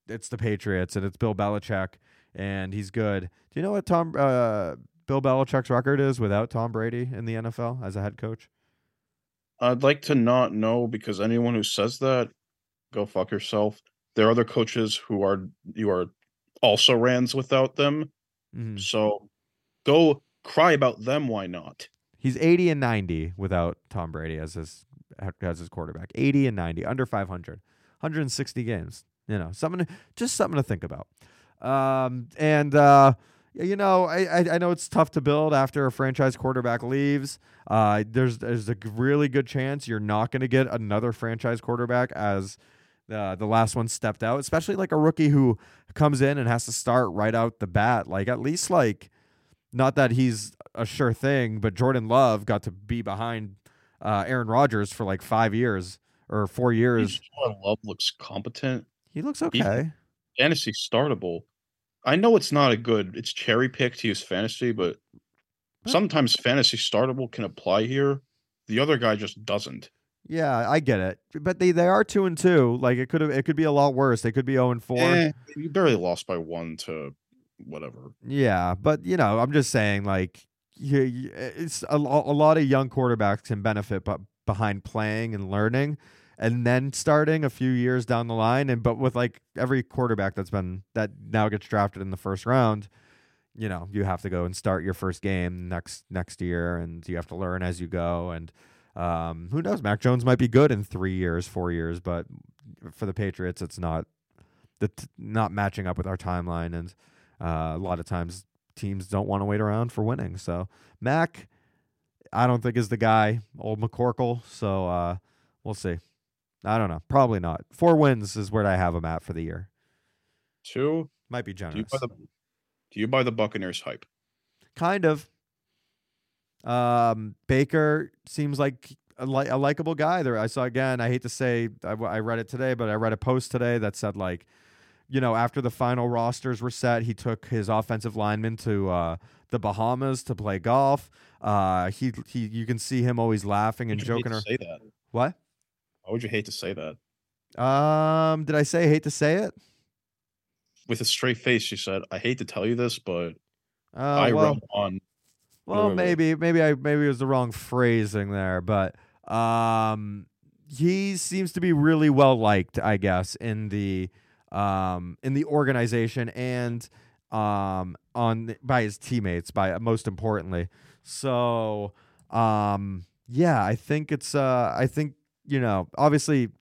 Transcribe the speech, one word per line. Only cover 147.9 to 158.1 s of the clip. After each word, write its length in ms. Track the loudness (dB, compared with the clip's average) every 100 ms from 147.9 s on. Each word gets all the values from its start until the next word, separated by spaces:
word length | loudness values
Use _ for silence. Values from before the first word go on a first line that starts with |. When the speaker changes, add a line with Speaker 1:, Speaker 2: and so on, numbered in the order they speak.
| 2 2 2 2 0
Speaker 1:
did 100 | 0 0
I 60 |
say 240 | 2 4 4
hate 140 | 4
to 60 | 2
say 240 | 0 0 2
it? 180 | -2 -8 _ _ _ _ _ _ _ _ _ _ _ _ -8
Speaker 2:
With 120 | -4
a 40 |
straight 320 | -2 0 0 0
face, 340 | 2 0 0
you 60 | -8
said, 260 | -6 -6 -6
"I 80 | -6
hate 200 | -4 -4
to 60 |
tell 220 | -6 -4 -2
you 80 |
this, 240 | 0 -2 -4
but 360 | -6 -6 -6 -10 _ _ _ _ _ -6
Speaker 1:
Uh, 40 |
Speaker 2:
I 320 | -2 2 2
Speaker 1:
well, 200 | 4 2
Speaker 2:
run 60 | 0 -4
on," 280 | -4 -2 -4 _ _ _ _ _ _ -4
Speaker 1:
well, 220 | 0 2
Speaker 2:
wait, 80 | 2
wait, 0 |
wait. 0 |
Speaker 1:
maybe, 380 | 0 2 2 2
maybe 260 | 2 4
I, 120 | 4
maybe 300 | 2 0 2
it 40 | 2
was 100 | 0
the 80 | 0
wrong 260 | 0 0
phrasing 800 | -6 -4 2 4 4 2